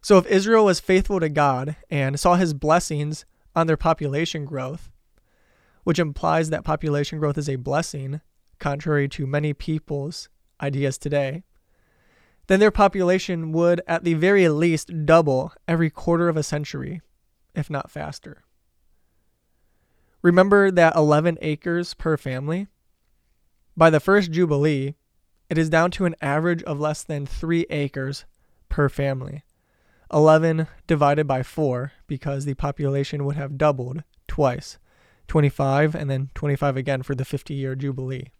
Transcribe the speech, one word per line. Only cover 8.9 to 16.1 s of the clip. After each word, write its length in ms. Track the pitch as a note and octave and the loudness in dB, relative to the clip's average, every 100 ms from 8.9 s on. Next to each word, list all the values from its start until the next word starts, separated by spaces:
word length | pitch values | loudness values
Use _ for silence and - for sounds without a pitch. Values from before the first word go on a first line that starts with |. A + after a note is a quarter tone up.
| D3 C#3 | 0 0
to 160 | - C3+ | -4 -4
many 260 | D3 D3+ | -2 -2
people's 800 | D3 - D#3 - C#3+ C#3+ E3 - _ _ _ | -4 -4 -6 -4 -8 -8 -12 -16 _ _ _
ideas 380 | C#3+ C#3 C#3 C3 | -6 -2 -2 -2
today, 420 | D3 C#3+ C3+ D#3 - _ _ _ _ _ _ _ _ _ - | -2 -2 -2 -6 -14 _ _ _ _ _ _ _ _ _ 0
then 140 | F#3+ | 4
their 100 | G#3 | 6
population 800 | G#3 G3+ G3 F3+ F#3 - E3+ D#3+ | 6 4 4 2 2 0 -4 -2
would 300 | D#3+ E3+ F3 - | 2 4 2 0
at 160 | E3 | -2
the 100 | E3+ | 0
very 340 | D#3+ F3+ G3+ F3 | 2 4 6 6
least 600 | D3+ E3+ D#3+ - E3 D3+ | 4 2 0 -4 -4 6
double 440 | E3 D3+ C3 D#3 - - | 6 6 0 -2 -10 -4
every 220 | E3 E3 | 0 0
quarter 400 | - - | -2 0